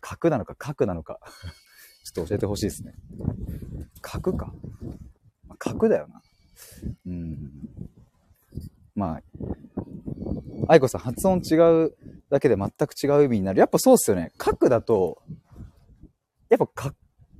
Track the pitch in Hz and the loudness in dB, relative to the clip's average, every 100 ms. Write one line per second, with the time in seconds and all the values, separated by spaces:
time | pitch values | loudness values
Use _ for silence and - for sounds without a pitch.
0 | - - 170 139 - - 139 147 113 85 | -12 -2 0 0 -4 -12 -8 -2 -2 -2
1 | - - - - 87 - _ _ - _ | -10 -16 -18 -16 -16 -16 _ _ -20 _
2 | - - 82 104 101 101 98 - - - | -10 -8 -4 -2 -2 -2 -4 -6 -16 -20
3 | - - - - - - - - - - | -20 -6 -6 -6 -10 -10 -12 -14 -14 -16
4 | - - - - - - - - - - | -12 -6 -4 -4 -6 -12 -16 -14 -14 -14
5 | - _ _ _ - - - - 220 127 | -18 _ _ _ -20 -8 -6 0 2 2
6 | 76 - _ _ _ _ - - - - | -2 -18 _ _ _ _ -20 -14 -12 -10
7 | 92 87 82 71 71 71 73 - - _ | -10 -8 -8 -10 -12 -16 -18 -16 -18 _
8 | - _ _ _ _ - - _ _ - | -20 _ _ _ _ -16 -16 _ _ -6
9 | 92 73 _ - - - - - - - | -4 -6 _ -14 -12 -12 -12 -12 -12 -12
10 | - - - - - - - 156 127 113 | -12 -10 -8 -8 -8 -4 4 6 4 -4
11 | 127 120 190 180 - 160 165 165 160 - | -6 -2 2 2 2 4 6 6 2 -4
12 | - - - 139 143 101 95 - 147 - | -20 -16 -2 2 4 2 0 -2 -4 -2
13 | 139 143 143 110 95 98 - - 262 247 | 2 4 4 4 2 4 4 6 6 6
14 | - 92 78 - - - - 117 - 107 | 6 0 0 -4 -2 2 4 4 2 2
15 | 87 - - - _ - - _ _ - | 2 -4 -16 -20 _ -20 -20 _ _ -20
16 | - _ _ _ - 233 151 - 139 - | -20 _ _ _ 2 2 2 -4 -10 -12
17 | _ _ _ | _ _ _